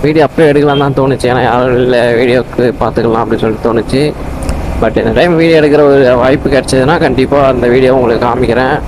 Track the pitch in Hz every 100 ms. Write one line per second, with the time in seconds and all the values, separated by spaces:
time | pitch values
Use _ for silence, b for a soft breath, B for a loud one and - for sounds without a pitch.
0 | 143 156 143 - 160 143 147 143 143 139
1 | 135 127 123 123 120 120 127 123 127 123
2 | 120 117 123 123 117 - 123 104 113 117
3 | 113 113 110 113 110 107 117 110 104 131
4 | 147 147 - - - - - - 113 113
5 | 113 110 175 165 165 160 151 147 147 139
6 | 127 123 127 139 - 135 127 131 131 165
7 | 156 127 123 143 135 127 120 123 131 131
8 | 120 113 120 120 120 113 139 147